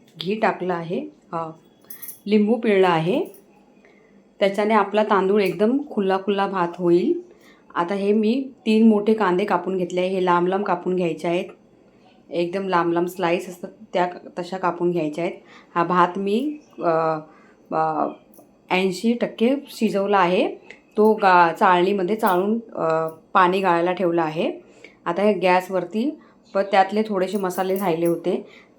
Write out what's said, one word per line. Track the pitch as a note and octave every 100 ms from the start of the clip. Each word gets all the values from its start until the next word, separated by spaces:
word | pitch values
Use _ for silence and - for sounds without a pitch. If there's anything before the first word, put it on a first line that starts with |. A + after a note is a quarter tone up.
| _ -
घी | E3+
टाकलं | A3 G#3+ - F3+
आहे, | E3+ E3 G#3 D4 - _
अ, | E3+ D#3+ D#3+ _ _ - - - - -
लिंबू | G#3+ G#3 A#3
पिळलं | A#3 G3 F#3
आहे. | E3 D#3+ C4 - - _ _ _ _ _ _ _ _ _ -
त्याच्याने | G3+ G3 G#3
आपला | A3 G3 G#3
तांदूळ | A3 G3+ F#3+ G#3
एकदम | F#3 E3 G#3+ C4+ C#4+
खुल्ला | - F#3+ F#3+
खुल्ला | G3+ G3 G3
भात | F#3+ F3 E3+
होईल. | F3 F3 B3+ F4 - - - _ -
आता | - F3
हे | G3 G3
मी | G#3+ G#3+ C4 C4 - -
तीन | A3 A3+
मोठे | G#3 G#3
कांदे | A3 F#3+ F3+
कापून | G#3 F3 F3+ F#3+
घेतले | F3 F3+
आहे. | F#3
हे | F#3+
लांब | F3+ F3 F3+
लांब | F#3+
कापून | G3+ F3 F#3 F#3
घ्यायचे | E3+ - F3
आहेत, | F3 - - _ _ _ _ _ _ -
एकदम | E3 F3 G3 G3
लांब | F3 E3+
लांब | E3+ F3+
स्लाइस | - E3+ F3+ F#3
असतात | F3 F#3+ - A3
त्या, | F#3+ F3+ - - -
तशा | E3+ F#3+
कापून | F#3 E3 F3
घ्यायच्या | F3 D3+ D3+
आहेत. | F3 - - - -
हा | F3
भात | E3+ F3+ F3+ G3
मी, | G3 G#3+ D4 D4 - -
अ, | E3+ D#3+ D#3+ D#3 D#3 - - _ -
अ, | D#3+ D#3+ D3+ D3+ - _ - - _ -
ऐंशी | F3+ F#3+ F3+ A3+
टक्के | A#3 G3+ - A3+ C#4 -
शिजवला | - A3 G3 G3 G3+
आहे. | F3 F#3 E4+ - - - _ -
तो | G#3+
गा-, | G#3+ G3 F3+ E3+
चाळणीमध्ये | D#3+ G3+ F3+ F#3 G3 F3+ G#3+
चाळून, | G#3+ F3+ G3 A3+ -
अ, | - E3 D#3+ D#3+
पाणी | - _ G3+ F3+ F#3
गाळायला | F#3+ E3+ F3
ठेवलं | F#3 F3+ E3+
आहे. | D#3+ D#3+ B3+ F4+ - - - _
आता | - E3+
हे | G#3
गॅसवरती, | F#3 F#3 F3+ F#3 F#3 F3 G#3+ C4+ - - _ _
पण | G3
त्यातले | G3 G3 F#3+ G#3 G#3+
थोडेसे | F#3+ F#3 G#3+
मसाले | F#3 F#3 F#3+ G3
राहिले | G3 E3 E3+
होते, | E3 F3 G3 - - -